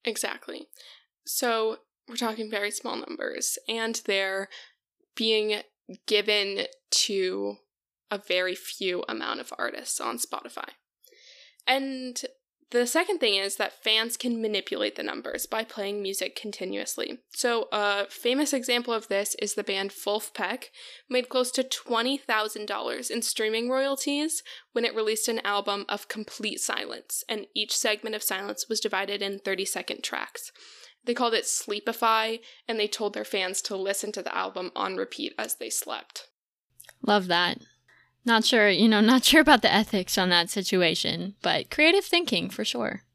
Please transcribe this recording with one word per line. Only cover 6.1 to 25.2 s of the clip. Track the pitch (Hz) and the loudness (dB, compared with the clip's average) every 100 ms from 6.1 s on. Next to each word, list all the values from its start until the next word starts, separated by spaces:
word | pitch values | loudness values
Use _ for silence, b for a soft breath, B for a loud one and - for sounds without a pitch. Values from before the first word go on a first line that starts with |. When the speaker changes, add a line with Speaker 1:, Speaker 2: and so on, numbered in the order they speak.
| 208 202 208 202 196 - - _ | 2 4 2 2 -2 -6 -8 _
Speaker 1:
to | - - 196 185 190 202 202 _ _ _ _ _ | 0 2 0 0 -2 -4 -6 _ _ _ _ _
a | 202 | -8
very | - 180 185 | 0 0 0
few | 185 - - 190 180 - | -4 -10 -4 -2 -2 -4
amount | 113 - 113 | -6 -4 -6
of | - - | -8 -4
artists | - - 240 - | -4 -4 -6 -4
on | 233 240 | -4 -4
Spotify. | - - - - - - _ _ b b b b b b - | -6 -8 -10 -12 -12 -16 _ _ b b b b b b 0
And | 262 269 262 254 240 - _ _ _ _ | 0 0 -6 -8 -8 -10 _ _ _ _
the | 240 240 | 2 4
second | 320 359 370 | 2 2 2
thing | 233 196 | 2 2
is | 196 - | 0 -2
that | 202 - | -4 -2
fans | 220 220 233 233 | 2 2 2 -2
can | 247 233 | -2 0
manipulate | 220 202 190 - - - | 0 -2 -2 -2 -2 -2
the | |
numbers | - - - - - | -6 -6 -6 -6 -4
by | 220 | -4
playing | 226 - 202 208 | -4 -6 -6 -4
music | 196 196 185 | -4 -4 -4
continuously. | - 214 - 185 196 202 - - 247 _ | -6 -10 -6 -6 -4 -6 -4 -6 -8 _
So | - 240 233 208 | -4 0 0 -2
a | 214 208 202 196 | 0 0 0 -4
famous | - 240 262 294 | -4 0 2 2
example | 269 233 240 240 | 0 0 -2 0
of | 226 220 | -4 0
this | 196 208 - | -2 0 -4
is | 208 | -4
the | - | -4
band | 202 196 196 | -2 -4 -4
Vulfpeck | - - 208 208 - 190 247 - B B B B | -4 -2 -2 -4 -6 -6 -6 -10 B B B B
made | 254 247 | -2 0
close | 262 254 | 0 0
to | - | 0
twenty | 262 - - 226 240 277 | -2 -4 0 0 2 -2
thousand | - 220 214 214 208 | 0 0 0 -4 -6
dollars | 202 240 240 240 | -4 -4 -4 -4
in | 233 | -4
streaming | 233 - 220 220 240 | -4 -2 0 0 0
royalties | 262 277 269 - 285 311 - B B B | 0 0 -2 0 0 0 -4 B B B
when | 240 | -2
it | 233 | 0
released | 220 214 220 | 0 0 0